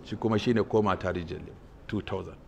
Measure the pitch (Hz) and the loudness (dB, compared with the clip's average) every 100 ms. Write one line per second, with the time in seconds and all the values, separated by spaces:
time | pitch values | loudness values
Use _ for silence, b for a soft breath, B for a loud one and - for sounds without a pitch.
0 | - 107 117 110 123 113 98 110 104 90 | -8 -2 2 2 4 4 4 4 4 2
1 | 95 90 85 85 80 - - - - 107 | 0 -2 -4 -8 -10 -16 -18 -18 -4 -4
2 | - 98 87 - | -2 -6 -6 -14